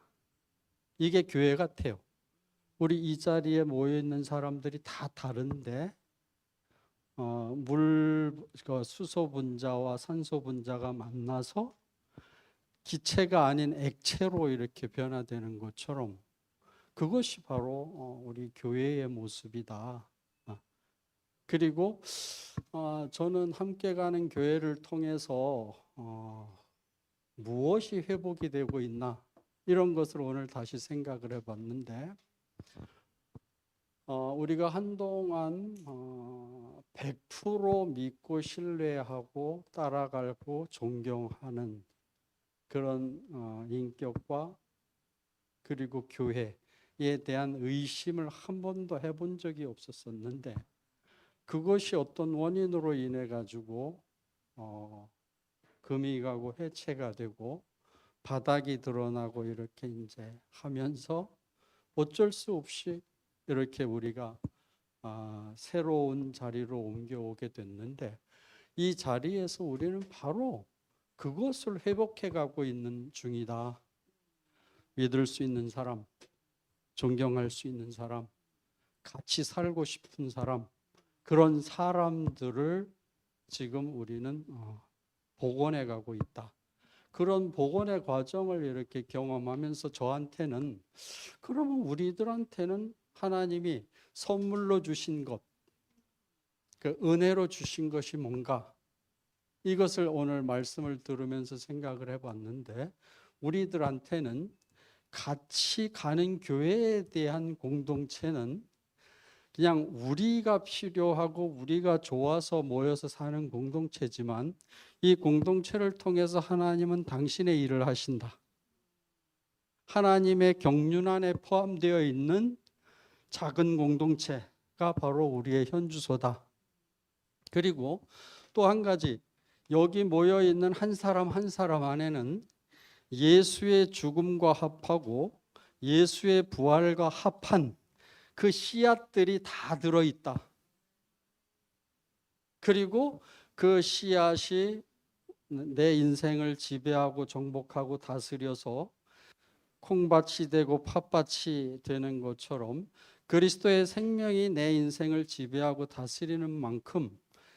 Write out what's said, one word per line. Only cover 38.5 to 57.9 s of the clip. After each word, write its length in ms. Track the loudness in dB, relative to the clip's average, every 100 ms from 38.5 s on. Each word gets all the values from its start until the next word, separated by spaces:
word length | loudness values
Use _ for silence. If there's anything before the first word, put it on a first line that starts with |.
| -8 -6 -4 -2 -2 -6 -10 -10 -8 -6 -8 -10
따라가고 960 | -6 -2 -2 -2 -4 -4 -6 -8 -6 -8
존경하는 1120 | -8 -6 -4 -4 -4 -6 -10 -10 -8 -8 -10 -18 _ _ _ _ _ _ _ _
그런, 580 | -6 -2 -4 -6 -10 -14
어, 340 | -12 -10 -10 -8
인격과 840 | -6 -6 -6 -8 -8 -6 -6 -6 -12 _ _ _ _ _ _ _ _ _ _
그리고 440 | -10 -6 -6 -6 -8
교회에 460 | -4 -2 -2 -4 -8 _ _ _ -4 -2 -2
대한 320 | -2 -4 -2 -4
의심을 760 | -2 -2 -4 -6 -6 -4 -6
한 320 | -8 -10 -6
번도 380 | -6 -6 -6 -6
해본 380 | -6 -6 -6 -6
적이 260 | -8 -8 -8
없었었는데 880 | -10 -16 -18 -14 -12 -10 -10 -10 -12 -12 _ _ _ _ _ _ _ -6
그것이 500 | -2 2 2 2 -2
어떤 380 | -2 -2 -2
원인으로 600 | 0 0 0 0 0 0
인해 340 | 0 -2 -4 -4
가지고, 760 | -6 -8 -12 -10 -8 -8 -10 _ _ _ _ _ -18
어, 540 | -16 -14 -16 -18 -20 _ _ _ _ _ _ _
금이 400 | -6 -4 -2 -2
가고 320 | -4 -6 -8 -8
해체가 520 | -10 -10 -8 -6 -6
되고 500 | -6 -10 -10 -12 -12 _ _ _